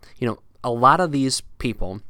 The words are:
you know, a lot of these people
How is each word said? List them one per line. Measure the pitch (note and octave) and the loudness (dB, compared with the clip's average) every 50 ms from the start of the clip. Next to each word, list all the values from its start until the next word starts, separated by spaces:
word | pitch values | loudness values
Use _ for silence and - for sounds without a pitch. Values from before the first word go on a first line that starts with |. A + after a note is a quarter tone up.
| - - - - | -20 -20 -10 -6
you | B2+ | -6
know, | A#2 G#2+ - - - _ - - | -6 -6 -6 -12 -20 _ -10 -6
a | B2 | -4
lot | A#2+ A#2 B2 C3+ D3+ E3+ | -2 4 6 6 6 6
of | F3+ E3 C#3+ | 4 0 0
these | C#3 C3+ C3 B2+ - - - - - | 0 0 0 -2 -4 -8 -10 -12 -6
people | - B2 G#2 - F#2+ F2+ F#2+ G#2+ - | -6 -6 -4 -4 -6 -6 -6 -10 -12